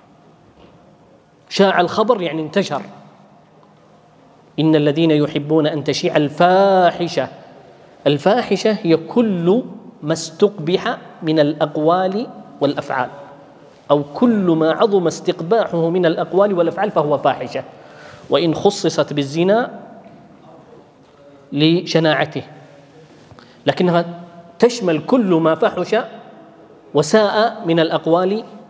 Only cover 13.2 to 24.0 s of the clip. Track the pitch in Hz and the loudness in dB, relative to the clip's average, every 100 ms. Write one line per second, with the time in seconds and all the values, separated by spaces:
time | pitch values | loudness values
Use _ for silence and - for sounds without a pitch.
13.2 | - - - - - - - 147 147 - | -20 -20 -20 -20 -20 -10 0 0 0 0
14.2 | 240 220 180 160 160 160 214 196 165 147 | 0 2 2 2 2 2 2 2 0 -4
15.2 | - 175 170 226 175 170 165 180 170 170 | -4 -4 -2 -2 0 -2 0 0 0 0
16.2 | - 180 208 180 165 156 208 170 147 139 | -2 2 2 2 0 -2 -2 -2 0 0
17.2 | 143 110 127 131 - - - - - - | 0 -2 -6 -10 -10 -16 -20 -20 -20 -18
18.2 | - 139 170 147 202 202 170 - - 147 | -2 0 2 2 0 0 -2 0 -2 -2
19.2 | 139 156 180 220 254 - - - - - | -4 0 2 2 0 -8 -18 -20 -20 -20
20.2 | - - - - - - - _ _ _ | -20 -20 -20 -20 -20 -20 -20 _ _ _
21.2 | - - - 147 156 170 170 165 160 139 | -20 -20 -8 0 2 2 0 0 0 0
22.2 | 156 139 - - - - - - - - | -2 -8 -12 -18 -20 -20 -20 -20 -20 -20
23.2 | - - - - - - 180 170 | -20 -20 -20 -8 -2 0 2 0